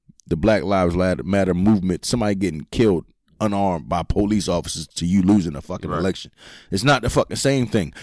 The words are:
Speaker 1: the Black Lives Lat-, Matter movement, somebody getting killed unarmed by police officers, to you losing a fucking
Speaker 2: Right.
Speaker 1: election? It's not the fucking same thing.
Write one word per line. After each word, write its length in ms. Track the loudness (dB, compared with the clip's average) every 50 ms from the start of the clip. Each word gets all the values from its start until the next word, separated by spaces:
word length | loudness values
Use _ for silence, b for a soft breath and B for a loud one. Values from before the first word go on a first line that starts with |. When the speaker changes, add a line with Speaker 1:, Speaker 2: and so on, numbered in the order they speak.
| _ _ _ _ _
Speaker 1:
the 100 | -6 -4
Black 260 | 0 2 2 2 2 2
Lives 340 | 0 0 2 2 2 2
Lat-, 280 | 0 0 0 0 -2 -2
Matter 280 | 0 0 2 2 2 2
movement, 500 | 2 4 4 4 4 2 0 -2 -2 -4
somebody 280 | -4 -2 0 0 0 0
getting 320 | 0 -2 -2 -4 -6 -10 -6
killed 340 | 0 2 4 4 4 2 -2 _ _ _ _ _ _ -4
unarmed 480 | -2 -2 0 0 0 0 -2 -4 -4 -4
by 140 | -4 -4 -2
police 460 | -2 0 0 0 0 0 0 0 0
officers, 380 | -2 -2 -4 -6 -8 -10 -12 -12
to 180 | -8 -6 -2
you 160 | 2 2 4 4
losing 320 | 4 4 4 2 0 -6
a 60 | -10
fucking 300 | -10 -12 -12 -10 -8 -6
Speaker 2:
Right. 100 | -4 -2
Speaker 1:
election? 300 | -2 -2 -4 -6 -10 -20 _ B B B B B B B
It's 140 | -6 -2 2
not 180 | 2 2 2 0
the 80 | 0
fucking 260 | 0 0 0 -2 -2
same 300 | -2 0 0 0 0 0
thing. 260 | 0 0 -2 -2 -2 -6 B